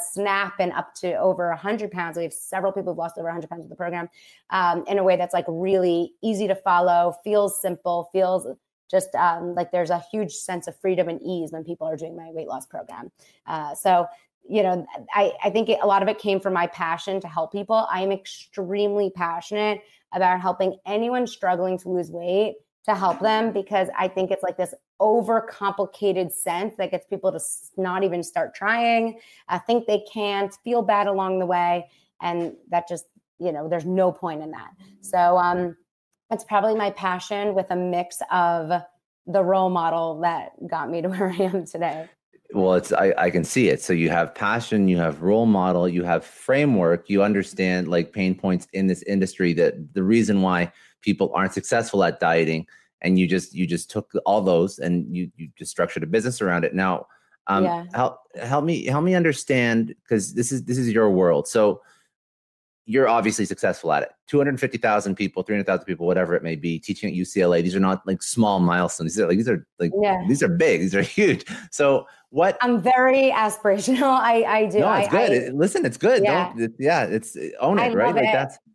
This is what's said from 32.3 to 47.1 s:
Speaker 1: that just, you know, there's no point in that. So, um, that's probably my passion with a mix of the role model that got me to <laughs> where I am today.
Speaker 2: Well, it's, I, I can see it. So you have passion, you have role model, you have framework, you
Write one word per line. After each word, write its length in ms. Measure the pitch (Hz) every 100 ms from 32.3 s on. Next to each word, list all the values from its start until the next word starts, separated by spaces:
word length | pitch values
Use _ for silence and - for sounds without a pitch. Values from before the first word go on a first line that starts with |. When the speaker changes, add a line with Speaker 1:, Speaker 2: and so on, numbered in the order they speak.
| 170 165 - -
Speaker 1:
that 180 | 170 170
just, 180 | 170 - _ _ -
you 140 | 175
know, 160 | 151 156
there's 180 | 170 160
no 260 | 185 185
point 300 | 180 180 151
in 100 | 156
that. 200 | 135 - - - _
So, 360 | - 180 175 180
um, 380 | 175 180 175 165 _ _ _ _ -
that's 140 | 220 -
probably 300 | 208 214 220
my 160 | 202
passion 600 | 202 185 180 - 202 208
with 140 | 190 185
a 60 | 180
mix 460 | 180 175 175 - -
of 400 | 185 170 170 160 175 175 _ _ _ -
the 160 | 196
role 260 | 180 190 185
model 500 | 180 165 165 165 156
that 320 | 170 165 - - 170
got 220 | 160 135
me 120 | 170
to 80 | 175
<laughs> 40 |
where 160 | 185 190
I 140 | 180
am 220 | 190 190 160
today. 420 | 165 165 156 165 _ _ _ -
Speaker 2:
Well, 220 | 101 92 90
it's, 180 | -
I, 200 | - 95 -
I 120 | 87
can 140 | 87
see 240 | 78 131 104
it. 140 | 67
So 100 | -
you 180 | 87 82
have 240 | 82 80
passion, 540 | - 104 117 117 107 95
you 100 | 87
have 240 | 82 73
role 240 | 87 107 117
model, 420 | 98 92 90 90
you 140 | 87 87
have 180 | 82 -
framework, 840 | - - 135 147 107 85 85
you 120 | -